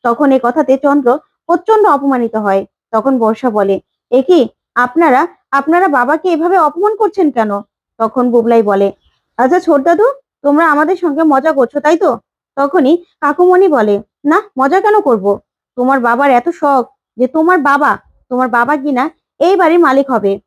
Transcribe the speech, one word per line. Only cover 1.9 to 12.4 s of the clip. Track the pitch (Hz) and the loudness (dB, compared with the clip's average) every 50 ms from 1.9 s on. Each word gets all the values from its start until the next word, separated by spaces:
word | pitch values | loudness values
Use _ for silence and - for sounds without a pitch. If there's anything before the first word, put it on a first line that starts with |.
| 294 262 277 277 269 247 233 226 220 | 2 0 0 -2 -2 -2 -4 -4 -4
হয়। | 220 208 202 196 196 196 _ _ _ _ _ | -4 -2 0 -2 -2 -4 _ _ _ _ _
তখন | - 220 214 269 269 247 | -6 -2 0 0 0 0
বর্ষা | 226 214 220 - - 247 | 0 -2 -2 -2 -4 -4
বলে, | 214 214 196 202 196 190 _ _ _ _ _ _ | -2 -2 0 0 -2 -4 _ _ _ _ _ _
"এ | 240 262 | -2 0
কি, | 254 - 359 330 233 220 _ _ _ _ _ | 2 2 2 2 2 0 _ _ _ _ _
আপনারা, | 240 247 247 - 320 339 302 254 262 330 349 - _ _ _ | -2 -2 -2 0 0 2 2 2 0 0 -2 -8 _ _ _
আপনারা | - 277 277 311 330 349 381 370 | -4 -4 0 0 0 2 2 2
বাবাকে | 285 254 247 247 302 311 330 370 | 0 0 0 0 -2 -2 0 -2
এভাবে | 339 294 320 359 381 370 | -2 0 0 0 2 2
অপমান | 311 294 302 339 392 415 440 | 0 0 -2 -2 -2 -2 0
করছেন | 415 440 349 - 392 349 294 | 0 -2 -2 0 0 -2 0
কেন?" | - 240 220 208 202 202 - _ _ _ _ _ _ - | 0 -2 -4 -4 -4 -8 -8 _ _ _ _ _ _ -4
তখন | 226 214 - 262 247 247 | -4 -2 -2 -2 -2 2
বুবলাই | 233 240 220 233 233 233 | 0 0 2 2 2 2
বলে, | 214 202 196 196 196 196 196 _ _ _ _ _ _ _ _ - | 2 2 0 0 0 -2 -4 _ _ _ _ _ _ _ _ -2
"আচ্ছা | 247 262 320 359 | 0 0 0 0
ছোট | 359 330 311 285 | 0 0 0 0
দাদু, | 269 339 349 311 427 523 554 554 _ _ _ _ | 2 0 2 2 2 0 -2 -6 _ _ _ _
তোমরা | - 285 285 302 339 | -2 0 0 2 2
আমাদের | 320 294 294 311 320 381 | 2 0 0 0 -2 -2
সঙ্গে | - 349 330 277 302 | -2 -2 -4 -2 0
মজা | 330 311 277 269 262 320 | 0 2 2 2 0 0
করছো | 302 277 247 233 - 294 | 0 0 -2 -2 -4 -4
তাই | - 294 339 | 0 0 0
তো?" | 330 403 311 233 208 _ _ _ _ | 2 0 -2 -2 -4 _ _ _ _